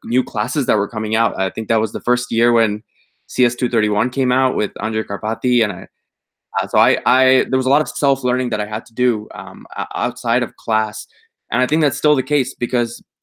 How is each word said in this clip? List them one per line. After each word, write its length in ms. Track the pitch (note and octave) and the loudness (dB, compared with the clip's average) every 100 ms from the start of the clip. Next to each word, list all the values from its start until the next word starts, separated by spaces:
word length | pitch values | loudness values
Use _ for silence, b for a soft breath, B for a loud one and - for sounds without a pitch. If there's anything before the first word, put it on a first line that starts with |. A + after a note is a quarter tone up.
new 180 | A2 A#2+ | -2 0
classes 440 | B2+ A2 A2+ D3+ B2+ | 0 -2 -2 0 0
that 100 | G#2+ | 0
were 120 | G2+ | 0
coming 280 | A2 G#2+ A2 | -4 -2 0
out. 200 | A2+ - | 0 0
I 140 | F#2+ | -2
think 160 | - A2 | -4 -2
that 140 | A2+ | 0
was 100 | A2 | 0
the 100 | A2 | -2
first 300 | A#2+ B2 - | 0 0 0
year 220 | A2+ A#2+ | 2 4
when 320 | A#2 A2 G#2 - _ _ _ - | 4 2 -2 -10 _ _ _ -6
C 180 | - | 0
S 120 | A#2+ B2 | 2 2
two 120 | A#2+ | 0
thirty-one 420 | A#2 G#2+ G#2 B2 | 0 2 2 0
came 200 | C3+ B2+ | 0 0
out 240 | B2+ C3 | 2 2
with 180 | G2 G2+ | 0 -2
Andrej 320 | - A2 A2 G#2+ | -4 -4 -4 -4
Karpathy. 580 | G2+ G#2+ A2+ B2+ A#2+ | -6 -4 -2 0 2
And 80 | G#2+ | 2
I, 160 | F2+ - _ _ _ _ _ _ F#2+ | -2 -12 _ _ _ _ _ _ -6
uh, 60 | G2 | 0
so 100 | A2 | 2
I, 200 | A#2+ C3 - | 4 2 2
I, 180 | B2+ C3 C3 G#2+ | 2 4 2 2
there 80 | C3 | 0
was 40 | B2+ | 2
a 40 | |
lot 120 | C#3+ | 2
of 60 | D3+ | 0
self-learning 600 | - C#3+ C3+ B2+ B2 B2+ | 0 0 2 0 -2 -2
that 100 | G#2+ | -4
I 60 | G#2 | -4
had 200 | G#2+ - | -6 -8
to 80 | |
do, 320 | A#2 B2 A2 G#2 | 0 2 2 -4
um, 320 | G2+ G2 G2 - - | -12 -12 -14 -12 -8
o-, 160 | - - | -6 -4
outside 480 | A#2+ A#2+ A#2 B2 | -4 -4 -2 0
of 100 | A#2+ | -2
class. 540 | - - A2 G#2+ - - b b _ _ | -6 -2 -2 -2 -6 -16 b b _ _
And 100 | A#2+ | -2
I 60 | B2+ | 0
think 160 | D#3+ | 2
that's 160 | D3+ - | 0 2
still 160 | D3+ | 2
the 80 | C#3+ | 2
case 320 | C3 D3 B2 | 2 -2 -2
because, 480 | - A#2+ B2 A#2 - - _ | -4 -2 0 -2 -6 -20 _